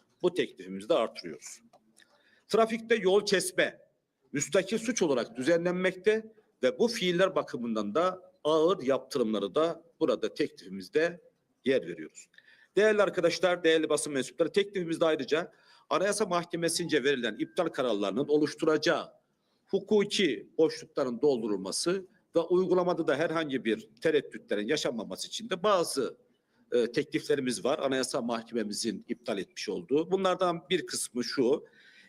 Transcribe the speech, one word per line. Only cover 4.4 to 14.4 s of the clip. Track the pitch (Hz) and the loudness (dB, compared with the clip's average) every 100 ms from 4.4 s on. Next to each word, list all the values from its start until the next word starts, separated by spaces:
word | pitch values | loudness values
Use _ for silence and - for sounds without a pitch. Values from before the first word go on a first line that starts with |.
| - 196 185 220 | 0 0 0 -2
suç | 226 233 | -2 0
olarak | 175 127 110 - | 2 0 -2 -2
düzenlenmekte | 131 170 175 180 185 180 214 220 220 - _ - | 0 2 2 0 -2 0 0 0 -2 -20 _ -2
ve | 127 123 | 0 2
bu | 226 | 0
fiiller | - 180 175 185 160 | 2 0 4 2 2
bakımından | 131 127 117 110 104 113 | -4 -6 -4 -2 -2 0
da | 180 - - _ | 0 -2 -14 _
ağır | 151 160 160 190 | 0 4 4 2
yaptırımları | 131 127 - 135 113 104 98 113 | 0 -2 -2 -2 0 0 0 0
da | 165 156 - - | 0 -2 -10 -2
burada | 156 107 107 | 0 2 -2
teklifimizde | - - - 92 95 92 151 170 175 - _ _ _ 127 | -2 -4 -6 -12 -12 -4 0 0 -4 -18 _ _ _ 0
yer | 131 - | 0 -2
veriyoruz. | - - - - - _ _ _ 185 | -12 -14 -20 -20 -20 _ _ _ 2
Değerli | 214 214 | 4 4
arkadaşlar, | 185 - 170 170 180 180 | 2 2 0 2 0 4
değerli | 165 160 156 | 4 4 4
basın | 147 151 | 0 0
mensupları, | 139 127 - | -4 -4 -2